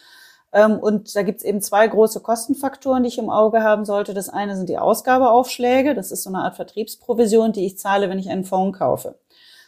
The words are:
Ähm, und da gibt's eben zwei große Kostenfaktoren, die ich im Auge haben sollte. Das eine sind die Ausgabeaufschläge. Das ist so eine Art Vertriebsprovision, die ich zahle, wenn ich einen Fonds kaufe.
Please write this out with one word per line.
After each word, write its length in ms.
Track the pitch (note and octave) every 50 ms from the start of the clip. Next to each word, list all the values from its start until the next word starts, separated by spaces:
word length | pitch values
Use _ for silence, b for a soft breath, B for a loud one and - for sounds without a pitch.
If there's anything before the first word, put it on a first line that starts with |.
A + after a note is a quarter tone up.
| b b b b b b b b b b -
Ähm, 260 | G3+ G#3+ A3 G#3+ F#3+
und 360 | - G#3+ G#3+ G#3 G#3 - -
da 80 | G#3 G3+
gibt's 220 | F#3 G#3 - -
eben 160 | - G3+ G#3
zwei 260 | G3 - - G3+ A3
große 340 | A3+ A3+ G3 A3 A3 A3 F#3+
Kostenfaktoren, 800 | - - A3+ A3+ A3+ - C#4+ - - C4+ - - - C#4 C4 B3+ B3
die 80 | A#3+
ich 80 | A#3+ -
im 100 | A3 G3+
Auge 340 | - G#3 G#3+ A3 G#3+ A3+ A3
haben 220 | A3 G#3+ G#3+ G#3+
sollte. 300 | G3+ G3+ G3+ G#3 G3+ G3+
Das 160 | G3 F#3+ -
eine 260 | - F#3+ G3+ G3+ G3+
sind 140 | F#3+ F#3 F3+
die 80 | D3 -
Ausgabeaufschläge. 1160 | - F3 A3 - - - B3+ B3+ C4 B3 A3 B3 B3+ B3 - - B3 B3 B3 C4 C4+ D4 C#4
Das 180 | A#3+ F#3+ - -
ist 100 | F#3+ -
so 80 | G3+
eine 80 | F#3+ F#3
Art 180 | - F#3 F3+
Vertriebsprovision, 960 | - F3+ - - - A3+ - - - _ - A#3+ G#3+ A#3+ G#3+ G#3 A3+ A3 A3+ G#3+
die 140 | G#3 F3+
ich 120 | G3 F#3+ -
zahle, 300 | - G3+ G3 G3+ G3+ F#3
wenn 100 | F#3+ F#3+
ich 120 | F#3 F#3+
einen 140 | - F#3+ F#3
Fonds 340 | F#3 - F#3 F#3 G3 F#3+ -
kaufe. 380 | D#3+ C3 - - - - - _ _ b b b b b b b b